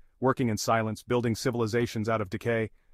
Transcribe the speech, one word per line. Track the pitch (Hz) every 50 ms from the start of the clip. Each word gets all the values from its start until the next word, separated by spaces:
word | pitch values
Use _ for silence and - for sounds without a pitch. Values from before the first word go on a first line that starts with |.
| - - _ _
working | 123 131 127 - 131 113
in | 107
silence, | - - 123 113 113 110 110 107 - -
building | - 123 123 117 120 107
civilizations | - - 135 117 120 113 107 120 120 120 - - 113 104 113
out | 113 107
of | 104 -
decay. | 117 104 - 117 117 113 110 - - _ _ _